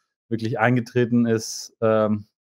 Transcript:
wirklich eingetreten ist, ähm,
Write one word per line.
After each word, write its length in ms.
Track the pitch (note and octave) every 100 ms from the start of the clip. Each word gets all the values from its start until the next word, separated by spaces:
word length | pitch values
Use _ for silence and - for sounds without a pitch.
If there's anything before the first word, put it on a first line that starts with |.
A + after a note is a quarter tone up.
| _ _ _
wirklich 300 | A2+ A2 A2+
eingetreten 680 | A#2 B2 A2+ B2 A#2 A#2+ A#2
ist, 480 | A2+ - - - _
ähm, 460 | A2 A2 G#2+ G#2 G#2 _